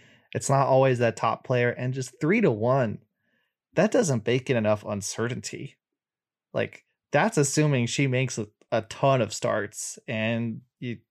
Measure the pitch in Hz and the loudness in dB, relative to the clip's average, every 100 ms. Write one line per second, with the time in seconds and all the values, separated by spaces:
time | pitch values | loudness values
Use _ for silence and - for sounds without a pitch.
0 | - _ _ - - 135 131 131 135 120 | -20 _ _ -6 0 2 4 4 4 4
1 | 120 - 117 113 - 123 120 - 127 135 | 0 0 -2 -2 -2 0 0 -2 -6 -6
2 | 127 - 151 226 190 104 117 135 113 - | -8 -4 0 2 2 2 2 2 0 -4
3 | _ _ _ _ _ _ _ - 214 277 | _ _ _ _ _ _ _ 0 2 2
4 | 180 120 117 131 131 120 107 107 - 104 | 2 0 0 0 0 0 2 0 -2 -8
5 | - - 117 127 - - 139 - _ _ | -6 -4 -4 -6 -10 -12 -14 -18 _ _
6 | _ _ _ _ _ 117 110 - _ _ | _ _ _ _ _ -6 -6 -8 _ _
7 | _ 143 208 156 135 151 151 139 127 - | _ 0 2 2 0 2 2 2 0 -2
8 | 139 127 131 - 104 _ _ 117 107 - | 0 0 -2 -6 -10 _ _ -4 -4 0
9 | 139 131 104 - 117 107 101 - - - | 2 2 0 -2 -2 -2 -4 -10 -12 -12
10 | - 110 110 117 117 113 - _ 123 110 | -8 -4 -2 -2 -4 -8 -16 _ -10 -10
11 | _ | _